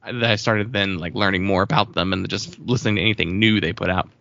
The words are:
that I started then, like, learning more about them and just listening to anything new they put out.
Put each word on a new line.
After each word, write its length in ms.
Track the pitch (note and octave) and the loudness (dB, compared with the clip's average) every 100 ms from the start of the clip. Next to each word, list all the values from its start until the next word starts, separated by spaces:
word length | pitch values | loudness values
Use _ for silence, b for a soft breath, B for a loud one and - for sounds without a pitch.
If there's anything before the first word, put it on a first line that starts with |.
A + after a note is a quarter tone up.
that 200 | - A#2+ | -10 -2
I 120 | A#2 G#2+ | 2 2
started 360 | - G#2+ G#2 | 2 0 0
then, 260 | G#2 G2 F#2 | 0 0 -2
like, 180 | E2 F#2+ | -4 0
learning 300 | G2+ F#2+ G2 | 0 2 2
more 180 | F#2+ | 2
about 300 | G2 - G2+ | 2 2 0
them 200 | - F2+ | 0 -2
and 140 | F#2 F#2 | -2 -4
just 300 | G2 - - | -6 -8 -10
listening 360 | - A#2+ A2+ G#2 | -4 -2 0 0
to 40 | |
anything 380 | G2+ G#2+ E2+ F#2 | 0 0 -2 2
new 200 | A2 G#2+ | 2 2
they 140 | D#2+ | 0
put 160 | - F#2 | -2 -2
out. 200 | F#2 - _ | -2 -4 _